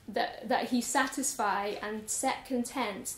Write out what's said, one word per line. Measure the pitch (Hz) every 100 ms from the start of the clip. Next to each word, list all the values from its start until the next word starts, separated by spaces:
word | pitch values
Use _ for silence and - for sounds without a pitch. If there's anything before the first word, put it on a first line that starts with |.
| -
that, | 196 - - 226
that | 247 240
he | 247
satisfy | 233 269 269 - 254 - 208 190 202 -
and | 208 214 214
set | - 262 - -
content | 254 240 277 226 190 -